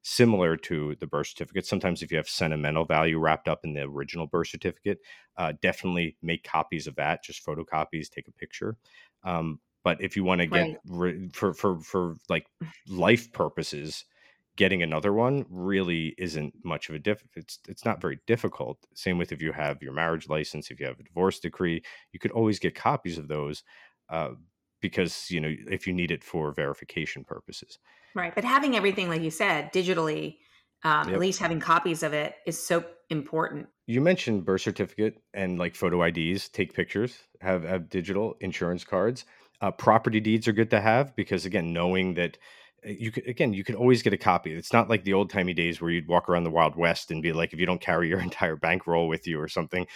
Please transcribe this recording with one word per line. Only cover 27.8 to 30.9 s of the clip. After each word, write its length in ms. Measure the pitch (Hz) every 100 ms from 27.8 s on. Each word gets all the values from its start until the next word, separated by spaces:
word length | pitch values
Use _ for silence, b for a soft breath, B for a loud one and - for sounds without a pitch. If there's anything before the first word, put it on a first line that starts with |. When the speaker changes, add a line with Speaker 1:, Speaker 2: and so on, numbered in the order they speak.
| b b b
Speaker 2:
Right. 200 | 190 175
But 100 | -
having 320 | 240 269 285 226
everything, 320 | 196 196 175
like 140 | 165
you 80 | 160
said, 420 | - 202 156 147
digitally, 640 | 185 180 170 156 151 151 - b b b _
um, 240 | 160